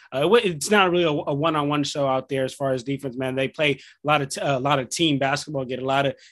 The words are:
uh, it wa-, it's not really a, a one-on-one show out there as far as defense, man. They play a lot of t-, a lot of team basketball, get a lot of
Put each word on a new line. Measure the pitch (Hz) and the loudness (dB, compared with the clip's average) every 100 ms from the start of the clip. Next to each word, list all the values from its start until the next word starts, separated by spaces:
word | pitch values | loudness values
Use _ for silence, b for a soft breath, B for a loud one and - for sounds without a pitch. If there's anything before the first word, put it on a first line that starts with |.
| b | b
uh, | 135 | -2
it | 160 | 4
wa-, | 233 | 4
it's | 214 156 143 | 2 -2 2
not | 208 185 | 4 4
really | 175 | 4
a, | 170 | 2
a | 147 170 | 0 -2
one-on-one | 143 160 156 143 147 | 0 2 2 0 0
show | 143 147 139 | -2 -2 0
out | 131 131 | 0 -2
there | 135 | -2
as | 131 | -4
far | - 139 | -2 -2
as | 131 | -2
defense, | 117 139 135 120 | -4 -6 -6 -6
man. | 131 131 | -4 -2
They | 131 | -2
play | - 151 | 0 -2
a | 139 - - 143 | -2 -6 -8 0
lot | 147 | 0
of | 139 | 0
t-, | - | -4
a | 175 135 | -2 0
lot | 135 143 | 0 0
of | 120 | -2
team | - 165 139 | -2 0 0
basketball, | 135 143 - 147 | 0 -2 -4 -8
get | 127 127 | -6 -6
a | 131 | -2
lot | 135 | 0
of | 139 127 b | 0 -4 b